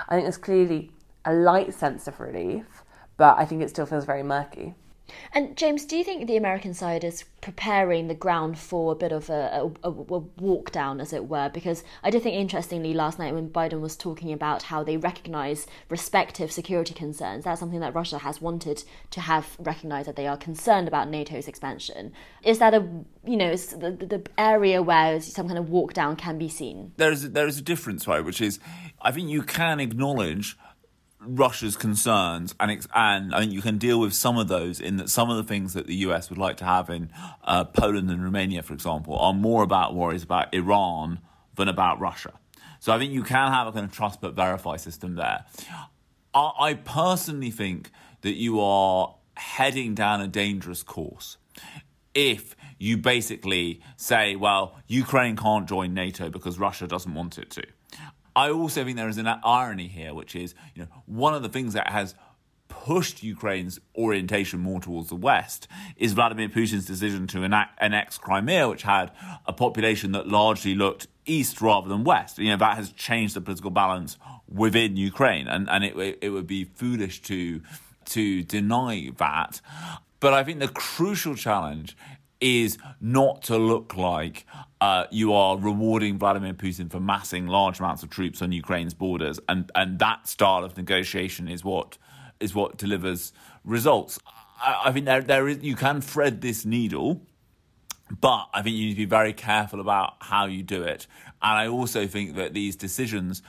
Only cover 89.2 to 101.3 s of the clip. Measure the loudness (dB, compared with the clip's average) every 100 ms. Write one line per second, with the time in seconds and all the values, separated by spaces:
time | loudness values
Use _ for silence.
89.2 | -2 -4 -4 -4 -2 0 0 2 2 2
90.2 | -4 2 4 4 0 -6 0 0 0 -4
91.2 | -4 -6 -8 -6 -4 -4 -6 -12 _ -20
92.2 | -20 -8 -4 -2 -2 -2 -2 -2 -2 -4
93.2 | -8 -16 -20 -14 -4 2 4 4 2 -12
94.2 | -16 -20 -20 -4 -2 2 2 2 2 2
95.2 | 4 2 2 -2 -4 0 0 0 -2 2
96.2 | 2 0 -4 -4 -2 0 0 0 -2 -2
97.2 | -6 _ _ _ _ _ -18 -16 -14 0
98.2 | 2 2 0 -4 -2 -2 -2 -2 2 4
99.2 | 4 0 0 0 0 -4 0 2 0 -6
100.2 | -2 0 0 -2 -4 -4 -4 -6 -10 -20
101.2 | -20